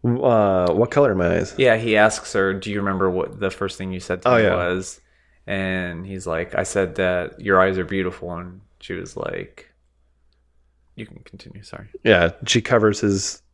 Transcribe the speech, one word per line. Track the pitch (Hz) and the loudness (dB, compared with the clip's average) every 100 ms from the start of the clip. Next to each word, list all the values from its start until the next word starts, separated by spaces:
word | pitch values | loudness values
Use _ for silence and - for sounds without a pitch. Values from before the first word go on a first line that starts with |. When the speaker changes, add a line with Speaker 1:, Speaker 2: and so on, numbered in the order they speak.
Speaker 1:
"W-, | 123 120 | 0 0
uh, | 135 113 101 92 90 | 2 4 4 2 2
what | 85 123 | 2 2
color | 143 139 | 4 2
are | 95 | 2
my | 87 87 | 2 0
eyes?" | - - | -2 2
Speaker 2:
Yeah, | 127 110 | 4 4
he | 117 104 | 2 4
asks | 110 - - | 4 2 -4
her, | 104 98 | 0 0
"Do | 98 104 | 0 -4
you | 104 | -4
remember | 98 95 95 | -2 0 0
what | 90 - 104 | 0 -4 -4
the | 95 | -6
first | - 98 - | -4 -8 -6
thing | 95 | -10
you | 90 | -10
said | - 90 | -6 -2
to | 123 | 2
Speaker 1:
Oh, | 120 | 4
Speaker 2:
me | |
Speaker 1:
yeah. | 104 | 4
Speaker 2:
was?" | 90 87 92 92 - _ _ _ _ - | 2 0 -2 -6 -16 _ _ _ _ -8
And | 98 95 92 90 85 95 | -6 -4 -4 -6 -8 -10
he's | 95 90 | -10 -6
like, | 82 85 | -4 -2
"I | - | -4
said | 92 101 92 | -2 -2 -2
that | 90 92 90 87 - | 0 0 0 -4 -8
your | 104 95 | 2 4
eyes | 95 92 | 4 0
are | |
beautiful." | 85 98 90 - 87 | -4 -4 -4 -6 -12
And | 85 90 92 _ _ | -10 -12 -18 _ _
she | - | -12
was | 90 90 - | -12 -10 -10
like, | - 50 50 - - _ _ _ _ _ _ _ _ _ _ _ _ - | -8 -8 -12 -18 -20 _ _ _ _ _ _ _ _ _ _ _ _ -18
"You | 107 | -18
can | - | -18
continue, | - - - 101 | -20 -20 -20 -20
sorry." | 98 - 104 - | -18 -18 -16 -2
Speaker 1:
Yeah, | 113 95 85 - - | 4 6 4 0 -2
she | 120 | -2
covers | - 120 107 101 | 2 2 2 2
his | 104 98 - - _ | 0 0 -2 -10 _